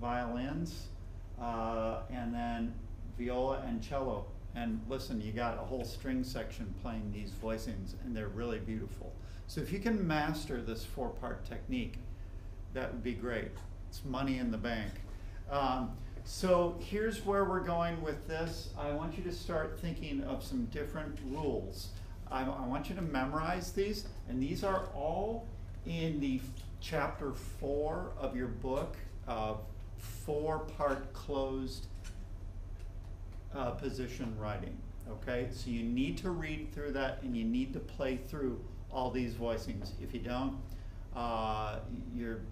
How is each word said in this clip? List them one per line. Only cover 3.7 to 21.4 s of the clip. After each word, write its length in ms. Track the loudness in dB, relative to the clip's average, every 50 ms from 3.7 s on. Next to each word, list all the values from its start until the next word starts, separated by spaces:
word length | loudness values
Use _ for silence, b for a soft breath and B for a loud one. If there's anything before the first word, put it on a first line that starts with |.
| 0 -2 0
cello. 420 | 0 0 2 2 2 0 0 -2 -4 -6 -8 -6 -6 -4
And 280 | -2 0 0 0 0 0 0
listen, 320 | -2 -2 0 0 0 0
you 100 | 0 0
got 220 | 0 2 2 0 0
a 40 | 0
whole 240 | -2 -2 -2 -2 -2
string 400 | -2 -4 -4 0 2 2 2 2
section 480 | 2 0 -2 -2 -2 -2 -4 -4 -4 -4 -4
playing 280 | -2 -2 -2 -2 0 -2 -2
these 180 | -2 -2 -4
voicings, 600 | -4 -2 0 0 0 0 0 -2 -2 -2 -2 -4 -4 -4 -2
and 100 | -2 0
they're 140 | 0 0
really 320 | 0 0 0 0 0 0 0
beautiful. 540 | 0 0 0 0 -2 -2 -4 -6 -6 -6 -6 -8 B B B B B
So 140 | B -4 -2
if 100 | -2 0
you 80 | 0 2
can 260 | 4 4 4 4 6
master 560 | 6 6 6 6 4 2 2 0 0 0 0
this 220 | 0 0 -2 -2 -2
four-part 600 | -2 -2 0 0 0 -2 -2 -2 -2 -2 -2 -4
technique, 540 | -4 -4 -4 -2 0 0 2 0 0 -2 -4 -4 B B B B B B B B B B B B -4 -2
that 180 | -2 -2 -2
would 100 | -2 -2
be 120 | 0 0 0
great. 380 | 0 0 0 2 0 0 -2 -4 -6 -8 -8 -8 -8 -8
It's 160 | -8 -6 -6 -2
money 360 | -2 0 2 2 4 4 4
in 120 | 4 2
the 60 | 2
bank. 340 | 2 2 2 2 0 0 -2 -2 -4 -4 B B B B B B B B B
Um, 420 | 2 4 4 4 4 2 0 0 -2 B B B B B -6
so 520 | -6 -2 2 6 8 8 8 8 6 2 0
here's 440 | -2 0 0 2 2 2 2 2 2
where 200 | 4 6 6 6
we're 160 | 6 4 2
going 400 | 2 4 4 4 4 4 2 0
with 260 | 0 0 -2 -2 -2
this. 460 | -2 0 0 0 0 -2 -4 -4 -4 -4
I 140 | -2 0 0
want 260 | 2 2 0 0 -2
you 60 | -2 -2
to 80 | -2
start 480 | -2 -2 -2 0 2 2 2 0 -2 -2
thinking 420 | -2 -2 0 0 -2 -2 0 0 0
of 200 | 0 -2 -2 -2
some 220 | 0 0 0 0
different 520 | 0 0 -2 -2 -2 -2 -4 -4 -4 -4 -4 -4 -2
rules. 600 | -2 0